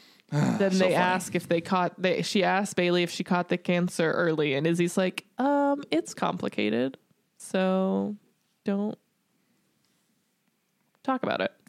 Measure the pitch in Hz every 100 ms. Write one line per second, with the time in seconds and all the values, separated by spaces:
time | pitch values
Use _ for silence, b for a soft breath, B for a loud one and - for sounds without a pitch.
0 | b b - 147 135 208 196 190 185 160
1 | 180 185 180 175 - 170 170 185 180 -
2 | 185 - 170 208 175 190 202 - 175 175
3 | 175 - 175 180 175 180 - 175 180 -
4 | 160 - 170 156 151 139 160 170 175 196
5 | 185 - - - 269 285 285 285 285 311
6 | 330 - 175 180 - - - 226 262 -
7 | _ _ _ - - 190 185 190 190 196
8 | 202 208 _ _ _ _ - 202 208 -
9 | _ _ _ _ _ _ _ _ _ _
10 | _ _ _ _ _ _ _ _ _ _
11 | - 262 - - - -